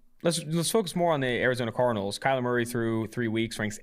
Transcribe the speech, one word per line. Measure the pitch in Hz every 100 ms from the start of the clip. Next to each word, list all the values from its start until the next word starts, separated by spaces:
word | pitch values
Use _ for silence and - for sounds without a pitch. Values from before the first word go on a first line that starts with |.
| - -
let's, | 170 160 151
let's | 165 160
focus | 226 175 180
more | 175
on | 151
the | 131
Arizona | 117 117 123 117
Cardinals. | 110 123 107 98 101
Kyler | 135 135
Murray | 123 123 117
through | 123 113 113 107
three | - 113
weeks | 110 113 -
ranks | 107 104